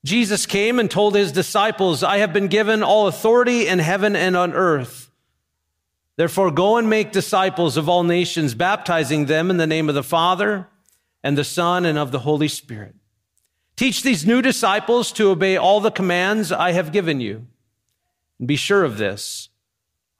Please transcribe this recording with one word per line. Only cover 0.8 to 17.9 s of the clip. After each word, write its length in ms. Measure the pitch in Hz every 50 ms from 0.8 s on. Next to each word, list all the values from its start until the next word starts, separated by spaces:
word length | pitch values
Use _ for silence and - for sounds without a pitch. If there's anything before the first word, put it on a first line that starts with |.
| 220 185
told 240 | - 208 208 208 202
his 160 | 208 202 170
disciples, 720 | 139 185 170 - - 208 202 220 214 214 190 185 160 127
"I 140 | 185 - 196
have 160 | 202 214 202
been 160 | 156 202 196 190
given 340 | 180 214 214 208 220 214
all 240 | 208 - 202 214 208
authority 600 | 190 143 - - 220 233 247 247 240 247 240 214
in 140 | 156 185 180
heaven 360 | 156 156 185 202 196 214 202
and 180 | 170 170 185 185
on 200 | 180 180 175 -
earth. 560 | - 185 175 156 139 127 120 - - - _ _ _ _ _ _ _ _ _ _ _ _ _ _ _ _ _ _ _ _ _ _
Therefore, 340 | - 165 165 - 190 196 180
go 280 | 143 143 185 202 220 240
and 100 | 226 220
make 240 | 220 214 202 214
disciples 640 | 208 196 - - - 190 190 190 190 - 175 156 120
of 100 | 156 151
all 160 | 156 175 180
nations, 520 | 175 170 170 175 180 165 - 170 156 139 113
baptizing 720 | 113 175 185 208 - - - 175 165 151 120 151 151 147
them 240 | 131 156 156 165 185
in 80 | 190 175
the 80 | 165
name 240 | 156 156 160 156 151
of 40 | 143
the 80 | 143
Father 680 | 135 - 170 165 165 175 185 180 208 208 208 196 180 - _ _ _ _ _ _ _ _ _ _
and 160 | - 139 143
the 60 | 139
Son 420 | 135 - - 175 175 170 180 180 175
and 140 | 165 151 147
of 140 | 147 127
the 80 | 127 135
Holy 260 | 117 147 151 143 151
Spirit. 480 | 143 - - _ - 113 104 104 101 - _ _ _ _ _ _ _ _ _ _ _ _ _ _ _ _
Teach 300 | - 247 269 208 - -
these 200 | 269 240 156 147
new 160 | 190 233 254
disciples 720 | 233 - - - - 196 196 208 208 - 233 240 233 -
to 200 | - - 220 196
obey 260 | 190 156 185 190 190
all 240 | 180 - 185 202 214
the 100 | 202 220
commands 600 | 214 - 190 180 175 175 180 196 214 220 208 151
I 180 | - - 160 180
have 220 | 170 180 185 156
given 280 | 151 202 185 160 151 135
you. 240 | 120 101 101 110 120 - _ _ _ _ _ _ _ _